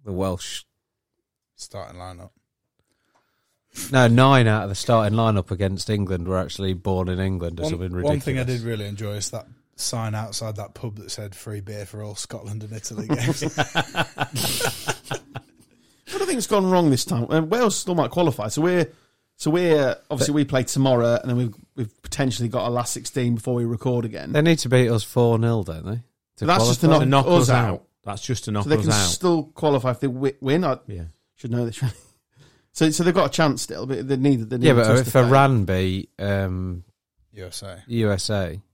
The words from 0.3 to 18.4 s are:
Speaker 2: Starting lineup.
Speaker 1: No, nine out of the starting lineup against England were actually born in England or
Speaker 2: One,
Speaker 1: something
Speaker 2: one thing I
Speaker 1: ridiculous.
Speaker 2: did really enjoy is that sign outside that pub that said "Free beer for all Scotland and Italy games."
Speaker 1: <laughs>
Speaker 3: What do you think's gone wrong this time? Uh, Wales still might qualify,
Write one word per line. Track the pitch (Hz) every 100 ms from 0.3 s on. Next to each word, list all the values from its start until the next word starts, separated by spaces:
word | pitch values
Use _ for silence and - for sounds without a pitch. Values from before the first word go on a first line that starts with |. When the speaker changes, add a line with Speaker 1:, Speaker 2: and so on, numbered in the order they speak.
| 90 - - - _ _ _ _ _ _ _ _ -
Speaker 2:
Starting | - 101 - 90
lineup. | 92 87 95 _ _ _ _ _ _ _ _ _ _ _ _ _ _ - -
Speaker 1:
No, | 131 120
nine | 120 135 135 113
out | 107
of | 98
the |
starting | 98 - 113 104 110
lineup | 113 101 -
against | 92 98 95 -
England | 104 95 90 87
were | 92
actually | 90 - 95
born | 90 98 92 90
in | 92
England | 95 92 85 87
or |
Speaker 2:
One, | 156
Speaker 1:
something | 87 92 90
Speaker 2:
one | 143 147
thing | 143 131
I |
Speaker 1:
ridiculous. | 127 123
Speaker 2:
did | 113
really | 110 104
enjoy | 104 104
is | 104 -
that | 113 - - _ -
sign | - 117 113
outside | 107 110 101 110 104
that | 98
pub | - 117 104
that | 90
said | - 104
"Free | - 113 104
beer | 98 104 98
for | 107
all | 104
Scotland | - - 123 - 107
and | 107
Italy | 110 - 107 110
games." | 139 123 -
Speaker 1:
<laughs> | 151 - - - - 175 147 - 143 127 - - - - - - - 131 - - _ _ _ _ _ _ -
Speaker 3:
What | 392
do |
you | 381
think's | 262 -
gone | 208 185
wrong | 180 160
this | 123
time? | - 147 117
Uh, | 160
Wales | 160 233 226 -
still | -
might | 175 117
qualify, | 175 165 113